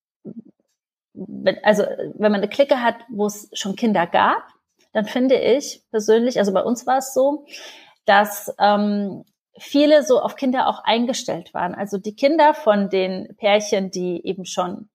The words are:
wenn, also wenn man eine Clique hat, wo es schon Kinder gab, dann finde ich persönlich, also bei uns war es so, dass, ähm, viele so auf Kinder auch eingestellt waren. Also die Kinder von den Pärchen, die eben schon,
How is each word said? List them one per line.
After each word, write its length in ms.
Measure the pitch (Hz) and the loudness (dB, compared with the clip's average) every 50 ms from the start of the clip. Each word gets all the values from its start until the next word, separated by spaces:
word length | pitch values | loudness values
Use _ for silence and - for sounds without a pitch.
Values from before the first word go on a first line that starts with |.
| _ _ _ _ - 208 - 226 - _ _ _ _ _ _ _ _ _ _ _ _ _ - | _ _ _ _ -18 -18 -16 -18 -18 _ _ _ _ _ _ _ _ _ _ _ _ _ -16
wenn, 440 | - 185 - - - - 190 - - - | -16 -14 -12 -10 -6 -2 -4 -2 0 2
also 200 | 214 214 196 196 | 2 2 2 2
wenn 480 | - - - - - - - 208 214 | -2 -2 -6 -8 -10 -4 -2 0 0
man 40 | 214 196 | 2 0
eine 60 | 190 208 | -2 -2
Clique 320 | - - 285 - 294 254 | 0 2 2 2 2 2
hat, 140 | 240 233 226 - - - | 0 -2 -2 -4 -8 -10
wo 160 | 233 202 208 | -6 -4 -4
es 240 | 214 208 - - - - | -4 -4 -8 -14 -14 -10
schon 220 | - - 202 190 | -8 -6 -6 -4
Kinder 320 | - 240 220 202 175 170 | -2 0 0 2 2 0
gab, 360 | 175 - 185 196 220 294 466 - - _ _ _ _ _ _ _ _ - | 2 2 2 2 2 2 0 -4 -12 _ _ _ _ _ _ _ _ -4
dann 120 | 220 208 | -4 -4
finde 300 | 208 - 247 254 262 - | -2 -2 0 2 2 2
ich 480 | - - - 226 285 285 - - - _ _ | 2 2 2 0 0 -2 -6 -12 -16 _ _
persönlich, 480 | - 220 208 220 214 233 233 262 247 - | -6 -2 2 2 2 4 2 2 0 0
also 120 | 202 202 190 | 0 2 2
bei 100 | 185 - | 0 0
uns 220 | - 247 240 - | 0 -2 -4 -2
war 120 | - 254 | -2 -2
es 160 | 269 269 - - | -2 -2 -2 0
so, 320 | 254 262 277 294 294 - - - - - - - - - _ _ _ _ | 0 2 2 0 -2 -8 -14 -20 -20 -20 -20 -20 -20 -20 _ _ _ _
dass, 480 | - 196 202 208 208 208 - - - - - | 4 4 4 4 2 -2 -10 -12 -10 -4 0
ähm, 640 | 196 208 208 202 208 208 208 202 202 196 - - - _ _ _ _ _ _ | 2 2 4 2 0 0 -2 -2 -4 -6 -8 -10 -16 _ _ _ _ _ _
viele 460 | - - - - 285 294 294 302 294 262 | -20 -8 -2 2 4 4 6 6 4 4
so 160 | 254 254 - | 4 2 2
auf 140 | - 208 - | 0 -2 -6
Kinder 320 | - 277 254 254 254 - | -4 -4 -2 0 0 0
auch 160 | - 214 - - | -2 -2 -2 -2
eingestellt 680 | - 214 233 240 233 247 - - - - 165 175 - - | 0 0 0 0 -2 -4 -6 -6 -6 -8 -8 -8 -10 -8
waren. 220 | - 175 180 196 | -6 -6 -6 -6
Also 220 | - 202 202 - | -6 -8 -6 -8
die 180 | 190 - 214 208 | -8 -8 -10 -4
Kinder 380 | - 277 277 320 320 294 302 302 | 0 0 2 4 6 6 4 4
von 360 | 302 - 220 208 202 202 196 | 4 2 2 2 2 2 0
den 460 | 196 190 185 185 190 185 - - - | 0 0 0 -2 -4 -8 -10 -14 -8
Pärchen, 520 | - 226 202 202 214 208 - 226 196 190 185 | -2 0 2 2 2 2 0 -2 -2 -2 -2
die 340 | - 185 180 180 175 - - | -6 -6 -4 -4 -4 -6 -6
eben 200 | - 185 190 180 | -6 -8 -8 -8
schon, 440 | - - - 180 180 196 - - _ | -10 -6 -6 -4 -4 -6 -12 -16 _